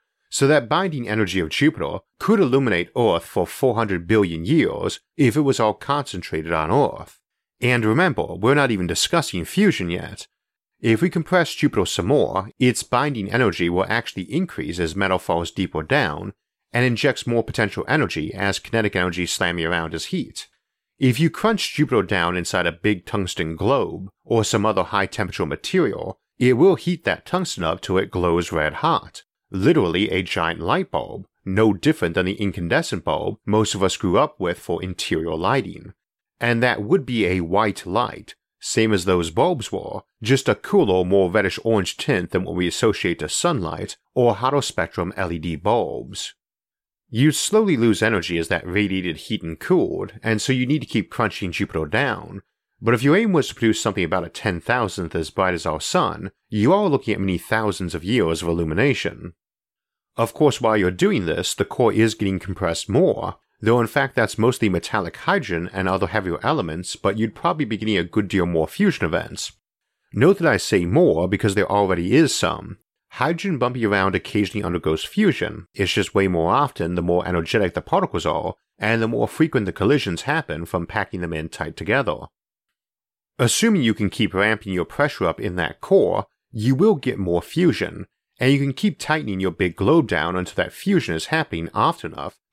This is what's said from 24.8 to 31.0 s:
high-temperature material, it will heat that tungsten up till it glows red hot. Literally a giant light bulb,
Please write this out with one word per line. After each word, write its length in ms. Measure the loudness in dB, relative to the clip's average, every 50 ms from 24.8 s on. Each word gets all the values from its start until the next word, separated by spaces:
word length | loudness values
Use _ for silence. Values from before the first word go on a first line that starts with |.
| -2
high-temperature 600 | 0 0 -2 -2 -2 -4 -6 -6 -4 -4 -4 -4
material, 760 | -4 -4 -6 -4 -2 0 0 0 0 -2 -4 -8 -10 -12 -14 _ _ _
it 160 | 2 2 4 6
will 220 | 6 6 6 6
heat 280 | 4 0 -2 -4 -2 -2
that 200 | -2 -4 -4 -4
tungsten 380 | -4 -4 -2 -2 -4 -4 -2 -2
up 180 | -2 -2 -2
till 160 | -2 0 0
it 140 | 0 0 0
glows 400 | -2 0 2 2 2 2 0 0
red 240 | -2 -2 0 -2 -2
hot. 480 | -2 0 0 0 0 -2 -8 -16 -20 -20 _ _ _ _ _
Literally 580 | -4 0 2 4 4 4 2 2 0 0 0 0
a 100 | 0 -2
giant 380 | -4 -2 -2 -2 -2 -2 -2 -4
light 320 | -2 -2 -2 -2 -2 -4
bulb, 340 | -6 -6